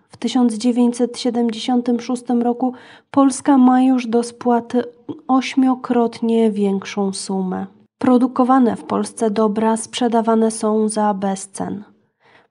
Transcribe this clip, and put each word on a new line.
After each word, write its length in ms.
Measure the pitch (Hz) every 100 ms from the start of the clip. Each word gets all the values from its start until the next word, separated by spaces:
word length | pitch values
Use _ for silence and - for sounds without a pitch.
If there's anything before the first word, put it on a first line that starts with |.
| _
w 80 | -
tysiąc 380 | 240 254 247
dziewięćset 640 | 214 247 240 240 240 240 240
siedemdziesiątym 840 | 254 233 240 220 - 247 247 240
szóstym 420 | - 247 - 240
roku, 300 | 240 240 254 254 - - _
Polska 480 | 277 277 254 - 269
ma 240 | 254 254
już 240 | 262 254 233
do 160 | 233
spłaty 600 | 233 - 247 240 233 247 240 - - - -
ośmiokrotnie 1200 | 262 254 - 262 254 - 240 233 233 233 226 226
większą 600 | 202 202 190 196 - 196
sumę. 540 | 196 - 190 185 185 190 - _ -
Produkowane 800 | 254 247 247 254 247 262 233 190
w 80 |
Polsce 460 | - 202 208 - 226
dobra 460 | 208 220 208 220 220
sprzedawane 760 | - - 240 226 226 226 220
są 380 | 220 214 214 214
za 260 | 214 208
bezcen. 680 | 196 196 190 - - 180 196 208 _ _ _ _ _ _